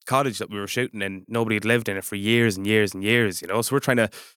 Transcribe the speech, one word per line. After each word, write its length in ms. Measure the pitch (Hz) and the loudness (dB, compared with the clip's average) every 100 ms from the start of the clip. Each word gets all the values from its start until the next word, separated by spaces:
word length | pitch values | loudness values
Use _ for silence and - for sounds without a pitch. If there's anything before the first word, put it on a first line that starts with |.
| - | -2
cottage 320 | 131 139 104 | 0 0 -4
that 140 | 104 | -8
we 80 | 104 | -8
were 80 | 101 | -6
shooting 340 | 123 123 107 | -4 -4 -4
in, 240 | 98 95 95 | -8 -8 -6
nobody 280 | 117 113 107 | -2 0 0
had 100 | 110 | 2
lived 240 | 120 110 | 2 0
in 80 | 95 | -6
it 80 | - | -6
for 100 | 104 | -4
years 400 | 104 117 117 95 | 2 4 4 2
and 80 | 101 | 2
years 260 | 107 101 | 2 2
and 100 | 95 | 0
years, 380 | 101 120 107 85 | 2 2 2 -2
you 60 | 87 | -4
know? 140 | 107 | -2
So 120 | 117 135 | 0 -2
we're 40 | |
trying 180 | - 120 | 0 2
to 120 | 107 - - | 0 -2 -20